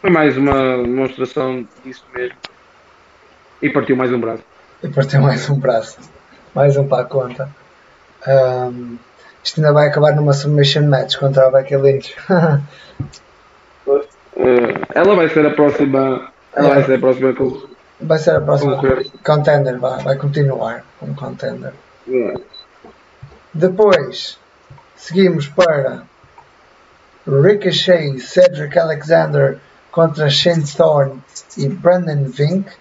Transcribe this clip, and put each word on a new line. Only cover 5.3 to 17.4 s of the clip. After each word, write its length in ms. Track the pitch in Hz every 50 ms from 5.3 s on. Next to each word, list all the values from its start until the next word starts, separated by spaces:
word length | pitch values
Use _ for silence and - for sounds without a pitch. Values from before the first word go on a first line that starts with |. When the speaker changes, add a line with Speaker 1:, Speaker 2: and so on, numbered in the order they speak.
| 120 - - -
Speaker 2:
um 100 | 139 120
braço. 420 | - 131 120 113 110 - - - - - _ - _ _ _ _ _ _ _
Mais 220 | 131 139 143 139
um 100 | 139 139
para 160 | 139 135 123 123
a 20 |
conta. 420 | - - 135 127 123 123 - 131 139 - _ _ _ _ _ _ _ _ _ _ _ _ _ -
Ahm, 680 | 139 135 135 131 127 127 127 127 123 123 123 123 120 117 120 _ _ _ _ - - _ _
isto 160 | _ - - 156
ainda 140 | 156 151
vai 160 | 147 151 147 147
acabar 260 | 147 147 147 151 143
numa 200 | 147 147 143 135
submission 480 | 143 - 147 147 147 139 139 - 151 147
match 300 | 147 139 127 127 - -
contra 300 | - 143 139 139 135 131
a 40 | 131
Becky 260 | 131 135 135 - 143 135
Lynch. 360 | 135 139 135 135 - - - - - -
<laughs> 340 | 190 175 160 160 147 143 143 - - - - - - - - - - - _ _ _ _ _ _ _ _ _ _ _ _ _ 135 139 147 147 - _ _ _ _ -
Speaker 1:
Eh, 380 | - - 127 123 123 120 107 101 - - - -
ela 200 | - 175 196 208
vai 140 | 185 165 151
ser 180 | - 156 151
a 40 | 147
próxima. 800 | 143 - 151 147 143 - 147 139 131 135 135 135 131 - - - _ _ _ _ -
Ela 140 | 139 143 139
Speaker 2:
É. 60 | 139
Speaker 1:
vai 100 | 139 135
ser 100 | 135 131
a 40 | 120
próxima 340 | 131 131 127 127 131 131 123
co-, 340 | -